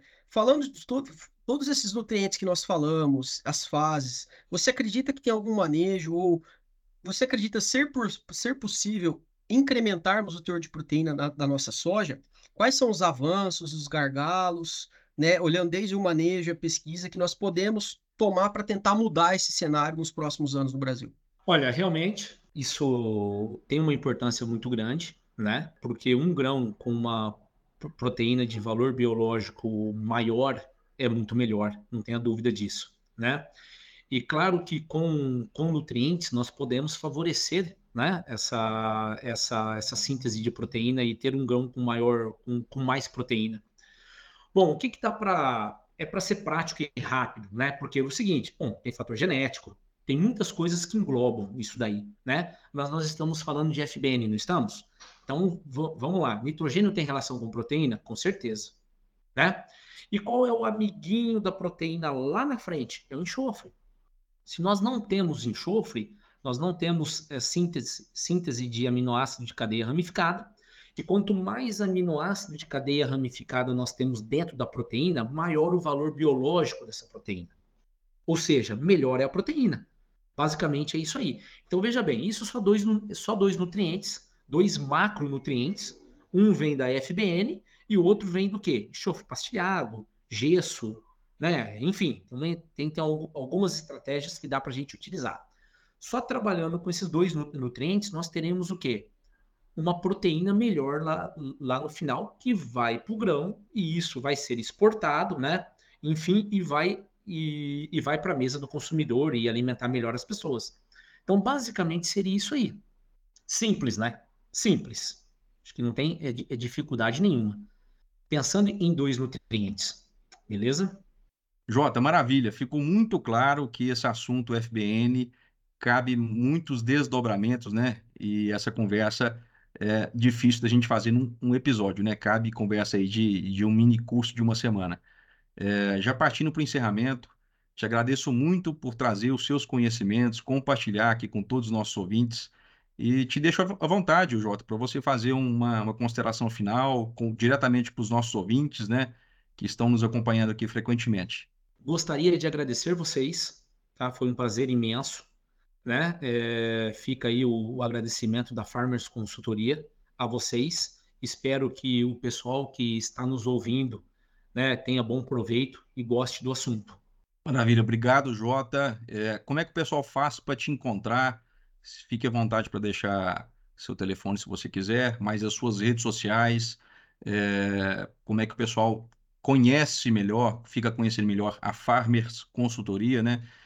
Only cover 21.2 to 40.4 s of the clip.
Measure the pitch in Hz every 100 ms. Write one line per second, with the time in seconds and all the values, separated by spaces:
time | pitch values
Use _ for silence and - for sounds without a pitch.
21.2 | _ _ - 165 131 123 185 160 180 208
22.2 | - - _ 147 127 - 143 123 113 107
23.2 | 101 101 107 104 - 147 156 139 139 117
24.2 | 120 117 117 113 123 117 110 151 170 -
25.2 | _ - 107 123 156 _ 123 110 127 123
26.2 | 170 165 131 135 117 101 123 120 117 113
27.2 | 107 104 _ _ _ _ 151 - - -
28.2 | 117 127 120 110 110 110 131 123 120 113
29.2 | 113 113 101 - 113 107 107 107 107 113
30.2 | 113 117 135 135 - _ _ - 123 117
31.2 | 107 117 120 104 104 104 - 120 107 117
32.2 | 120 110 120 104 101 - - _ _ -
33.2 | 117 143 - - - - - - - 156
34.2 | - 156 185 175 175 156 - 160 165 151
35.2 | 135 127 117 - 165 151 151 117 135 170
36.2 | - 123 123 - 131 123 151 - 156 139
37.2 | 170 143 - 175 175 - _ 117 143 180
38.2 | - 110 - 120 110 110 110 110 110 107
39.2 | 123 113 - 113 110 110 107 117 - 131
40.2 | 123 107